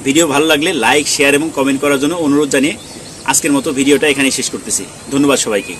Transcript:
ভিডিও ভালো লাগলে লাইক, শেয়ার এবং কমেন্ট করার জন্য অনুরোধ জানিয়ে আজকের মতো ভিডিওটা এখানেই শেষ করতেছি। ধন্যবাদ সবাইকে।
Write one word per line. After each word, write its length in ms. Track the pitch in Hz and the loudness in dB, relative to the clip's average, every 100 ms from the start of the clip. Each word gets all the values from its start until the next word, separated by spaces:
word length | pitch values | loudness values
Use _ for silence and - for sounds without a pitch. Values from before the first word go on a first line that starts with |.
ভিডিও 240 | 139 143 165 | 0 2 2
ভালো 180 | 139 160 | 2 2
লাগলে 280 | 151 165 | 2 0
লাইক, 340 | 165 113 143 147 | 0 2 2 0
শেয়ার 280 | - 139 143 | 0 2 2
এবং 140 | 160 147 | 0 -2
কমেন্ট 260 | 135 135 | 0 0
করার 180 | 143 139 | 0 0
জন্য 160 | 143 175 | 0 0
অনুরোধ 340 | 151 143 147 | 0 2 2
জানিয়ে 240 | 139 139 202 - - - - - | 2 0 -4 -12 -18 -18 -12 -2
আজকের 260 | 139 160 | -2 0
মতো 200 | 143 127 | 0 0
ভিডিওটা 360 | 135 139 143 151 | 0 2 4 4
এখানেই 240 | 139 135 | 2 0
শেষ 180 | 123 123 | 0 -6
করতেছি। 360 | 113 120 - 92 - - | -8 -6 -6 -6 -14 -6
ধন্যবাদ 280 | 139 143 127 | 0 2 2
সবাইকে। 340 | - 104 92 87 | 2 -2 -4 -14